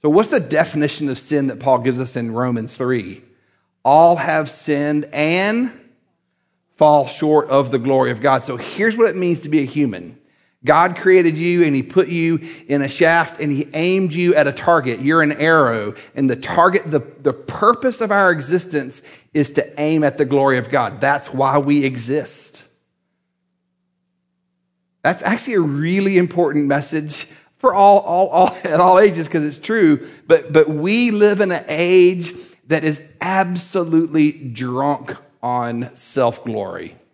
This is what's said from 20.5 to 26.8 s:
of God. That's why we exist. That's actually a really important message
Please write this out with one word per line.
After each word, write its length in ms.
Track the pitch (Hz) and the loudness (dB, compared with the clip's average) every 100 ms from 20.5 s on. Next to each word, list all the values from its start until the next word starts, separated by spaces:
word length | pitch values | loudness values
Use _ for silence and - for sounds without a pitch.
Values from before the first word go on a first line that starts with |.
| 127 | 0
of 100 | 117 | -2
God. 320 | 135 113 120 | -2 -2 -2
That's 320 | 139 143 - | -2 -2 -4
why 260 | 135 135 143 | -2 0 0
we 260 | 139 147 | 2 0
exist. 800 | 135 127 117 147 127 - - - _ _ _ _ _ _ _ _ _ _ _ _ _ _ _ _ _ _ _ _ _ _ _ _ | 0 -6 -6 -6 -6 -16 -20 -20 _ _ _ _ _ _ _ _ _ _ _ _ _ _ _ _ _ _ _ _ _ _ _ _
That's 180 | 147 175 | -4 -2
actually 320 | - 226 - | -2 -4 -2
a 60 | 214 | -2
really 580 | 160 139 160 185 196 190 | 0 -2 -2 0 2 2
important 480 | 175 175 165 147 143 | 2 2 2 0 0
message 600 | 139 | -2